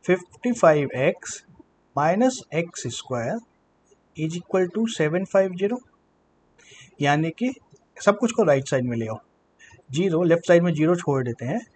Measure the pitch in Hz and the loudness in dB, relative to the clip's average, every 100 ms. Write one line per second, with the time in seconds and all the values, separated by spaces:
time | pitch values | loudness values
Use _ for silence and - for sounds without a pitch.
0 | - 180 180 - 247 233 170 151 139 131 | 0 -2 -2 -8 -4 2 4 4 0 0
1 | 143 - - - _ - - _ _ - | -2 -2 -12 -16 _ -20 -20 _ _ -2
2 | 151 190 254 254 - 151 170 - 120 - | 0 2 0 0 -8 -6 -6 -8 -10 -10
3 | - 127 113 226 _ _ _ _ _ _ | -8 -6 -4 -6 _ _ _ _ _ _
4 | _ - 160 170 - 190 180 196 226 - | _ -8 -6 -6 -2 0 0 -2 -4 0
5 | 151 170 147 196 190 180 196 247 _ _ | 0 0 2 2 2 -2 -4 -4 _ _
6 | _ _ _ _ _ _ _ - - _ | _ _ _ _ _ _ _ -20 -20 _
7 | 143 147 160 - 254 262 _ - _ - | 0 2 0 -2 -6 -6 _ -20 _ -2
8 | - 208 240 - 185 139 135 139 123 117 | 0 2 0 2 2 2 2 -2 -2 -4
9 | 110 110 _ _ _ _ - - _ 135 | -6 -8 _ _ _ _ -20 -20 _ -2
10 | 190 160 175 165 - 175 175 151 156 175 | 0 2 2 2 4 4 4 2 2 2
11 | 165 139 120 117 - 220 254 | 0 -2 -2 -6 -4 -6 -8